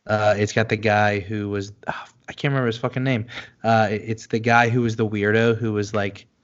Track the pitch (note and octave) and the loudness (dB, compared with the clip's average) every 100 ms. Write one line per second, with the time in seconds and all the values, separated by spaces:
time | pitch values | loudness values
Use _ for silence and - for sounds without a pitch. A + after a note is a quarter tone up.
0 | - G#2+ G#2 G#2 G#2 A#2 A2 G#2+ G#2+ G#2 | -4 0 2 2 2 0 0 0 2 2
1 | G#2 G#2 F#2 A2 G2+ G2+ G2+ G#2 - - | 2 0 -4 -6 -4 -6 -8 -12 -12 -12
2 | - _ - - D3 C#3 A#2+ A2+ B2 C3 | -12 _ -20 -6 -2 0 0 -2 -4 -2
3 | C3 B2 A2+ - - _ A2+ A2+ G#2+ G#2+ | -2 -2 -4 -12 -18 _ 2 2 2 -2
4 | A2+ A2 - A#2 A2+ A#2 A#2+ B2 A#2 A2 | -6 -8 -4 -2 4 4 4 2 0 0
5 | A2 G#2 G2+ A2 A#2 A2+ A#2 G#2 G2+ G#2 | -2 0 2 4 4 2 0 -2 -2 -2
6 | G2+ G2 - _ | -4 -6 -20 _